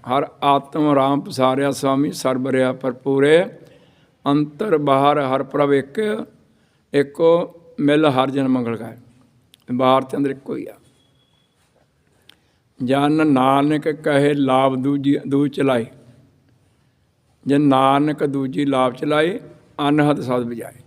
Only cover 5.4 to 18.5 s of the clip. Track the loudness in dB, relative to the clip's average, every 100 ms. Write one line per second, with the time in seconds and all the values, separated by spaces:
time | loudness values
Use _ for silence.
5.4 | -4 -2 2 2 -2 -6 -4 -6 -10 _
6.4 | _ _ _ _ _ -2 -2 0 2 2
7.4 | -2 -12 -20 -4 0 2 2 2 0 -2
8.4 | 0 0 -2 -8 -10 -18 -20 _ _ _
9.4 | _ _ -10 0 2 2 0 -4 -4 -6
10.4 | -10 -12 -12 -18 _ _ _ _ _ _
11.4 | _ _ _ _ _ _ _ _ _ _
12.4 | _ _ _ _ -2 0 2 2 2 4
13.4 | 4 4 2 0 -2 -4 0 2 2 2
14.4 | 2 2 2 0 -2 -2 0 -2 0 -2
15.4 | 0 0 0 0 -4 -14 -20 -20 _ _
16.4 | _ _ _ _ _ _ _ _ _ _
17.4 | -2 2 4 4 4 2 0 -2 -4 -4
18.4 | -6